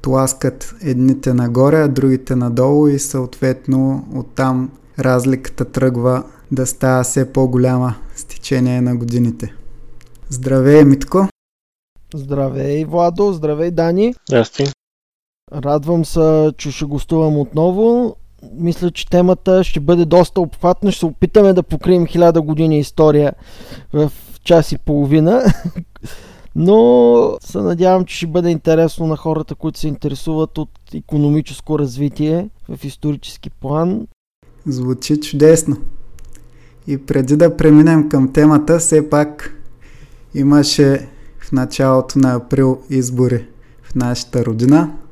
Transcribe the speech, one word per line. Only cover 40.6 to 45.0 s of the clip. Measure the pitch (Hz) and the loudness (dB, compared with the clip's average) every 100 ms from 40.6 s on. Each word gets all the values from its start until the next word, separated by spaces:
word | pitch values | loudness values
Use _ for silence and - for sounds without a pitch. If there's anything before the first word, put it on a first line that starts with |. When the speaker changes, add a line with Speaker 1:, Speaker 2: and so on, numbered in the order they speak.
| 143 - 139 135 - - - - | 2 2 2 2 -4 -20 -20 -18
Speaker 1:
в | - | -6
началото | 135 127 - 135 131 127 143 | -4 -4 -2 2 2 0 0
на | 131 | 0
април | 123 123 139 131 131 - | 0 -2 0 0 0 -4
избори | 135 123 127 127 120 - - - - | -4 -2 -2 0 -2 -6 -20 -20 -20
в | - | -8
нашата | 127 120 123 - 127 | -4 -4 -4 -6 -4
родина | 113 110 123 151 156 - | -4 0 4 4 2 -6